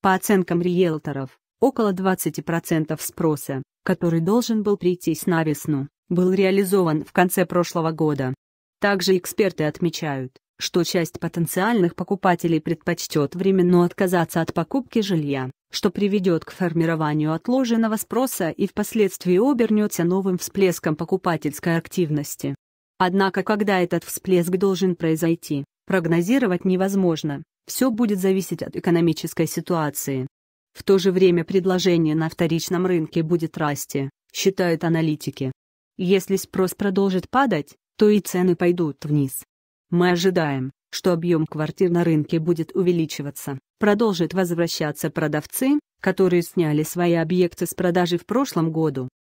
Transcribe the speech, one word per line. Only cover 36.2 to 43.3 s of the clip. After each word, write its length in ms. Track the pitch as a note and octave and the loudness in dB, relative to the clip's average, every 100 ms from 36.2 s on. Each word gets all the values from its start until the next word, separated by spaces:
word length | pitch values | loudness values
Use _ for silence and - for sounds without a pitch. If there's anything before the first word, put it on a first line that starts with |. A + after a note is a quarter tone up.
| F3+ F#3+ | 2 -4
спрос 400 | - - F#3 - | -2 -2 -2 -2
продолжит 540 | G3+ F#3+ G3 F#3 F3 | -2 0 0 0 0
падать, 460 | B3+ C4+ E3 - - _ - | 0 2 0 -4 -18 _ 2
то 120 | G#3+ | 4
и 100 | G#3 | 4
цены 360 | - F#3 F3+ F3 | 2 0 2 2
пойдут 500 | F3 F3 D#3+ - D3 | 2 2 -2 -4 -2
вниз. 380 | D3 C3+ - - _ _ _ _ | 0 0 -4 -16 _ _ _ _
«Мы 180 | E3+ F3+ | 2 2
ожидаем, 600 | F3 F#3 F3+ D3+ C3+ C3 _ _ | 4 2 2 -2 -4 -6 _ _
что 240 | - F#3+ | -4 0
объем 320 | E3+ F3 E3 D#3+ | 0 2 0 0
квартир 460 | D3+ D3+ - F#3 | -4 -6 0 0
на 120 | F3 | 2
рынке 360 | E3+ D#3 C#3+ E3 | 2 2 2 -2
будет 360 | D#3+ E3+ D#3 - | 0 -2 -2 0
увеличиваться», 840 | F3+ F3 D#3 - C#3+ | 0 0 -2 -6 -10